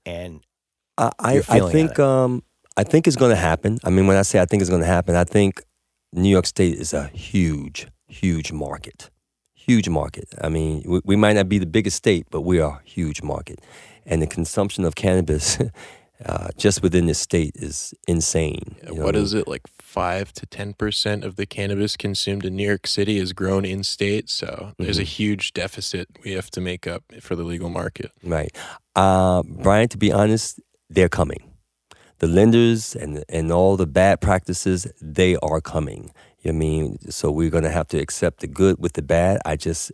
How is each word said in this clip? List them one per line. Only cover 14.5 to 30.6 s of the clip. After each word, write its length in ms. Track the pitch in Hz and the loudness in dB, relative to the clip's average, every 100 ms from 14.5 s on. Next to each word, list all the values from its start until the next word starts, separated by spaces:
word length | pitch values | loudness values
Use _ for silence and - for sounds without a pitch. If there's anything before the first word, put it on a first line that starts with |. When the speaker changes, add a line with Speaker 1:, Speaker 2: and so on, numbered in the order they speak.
| - 98 - | -2 -2 -2
Speaker 2:
of 100 | 85 | -4
cannabis, 640 | - 98 92 80 76 - - 120 - - | -2 0 2 2 0 0 -2 -4 -6 -18
<laughs> 320 | - _ _ | -20 _ _
uh, 240 | - - 87 - | -10 -8 -8 0
just 240 | 101 - | 2 2
within 240 | 92 87 85 | 2 4 2
this 120 | 71 | 0
state 340 | - 87 76 - | 0 0 0 -4
is 360 | 73 - - - - | -10 -10 -12 -10 -2
insane, 680 | 85 78 82 78 - - - | -2 0 0 -2 -4 -10 -14
Speaker 3:
Yeah, 80 | 82 | -12
Speaker 2:
you 40 | |
know 60 | 80 | -4
Speaker 3:
what 40 | 90 | 0
Speaker 2:
what 100 | 107 | 0
I 20 | |
Speaker 3:
is 160 | 104 | 0
Speaker 2:
mean? 80 | 107 | -2
Speaker 3:
it, 60 | - | -4
like, 140 | 67 - - | -8 -12 -20
five 500 | - - 90 92 98 | -10 -4 -2 -2 -6
to 120 | - - | -12 -14
ten 260 | - 101 | -12 -12
percent 520 | 101 107 - 107 104 | -4 -4 -2 -2 -2
of 120 | 98 92 | -4 -6
the 80 | 101 | -8
cannabis 500 | - 101 101 104 - | -4 -4 -2 -2 -2
consumed 480 | 101 95 - 98 | -4 -4 -4 -4
in 100 | 92 95 | -4 -2
New 100 | 101 | -2
York 200 | 98 - | -2 -2
City 320 | - 101 104 | -2 0 0
is 140 | 92 | -2
grown 300 | 92 95 98 95 | -4 0 0 0
in 160 | 98 | -4
state? 480 | 98 - 101 104 - | -6 -2 -2 -2 -4
So 420 | - - - 98 - | -6 -8 -10 -12 -6
there's 180 | 92 101 | -4 -2
a 40 | |
Speaker 2:
Mm-hmm. 60 | 92 | -4
Speaker 3:
huge 440 | - 104 101 - | -2 -2 -2 -4
deficit 560 | - 92 - - 92 - _ | -6 -8 -8 -8 -8 -10 _
we 80 | - | -8
have 180 | 92 - | -8 -8
to 80 | - | -6
make 240 | 90 90 - | -6 -6 -8
up 160 | 87 - - | -10 -12 -20
for 140 | - 85 | -8 -6
the 60 | |
legal 240 | 85 85 87 | -4 -6 -6
market. 440 | 87 95 - - - | -6 -6 -8 -12 -12
Speaker 2:
Right. 320 | 90 80 - - - - _ | -4 -4 -4 -8 -16 -18 _
Uh, 480 | 92 95 92 92 90 | 2 4 4 4 2
Brian, 440 | - 73 95 104 117 | 0 -2 2 4 2
to 100 | 98 | 0
be 120 | 101 | 0
honest, 480 | 101 107 110 - - | 4 4 2 -2 -10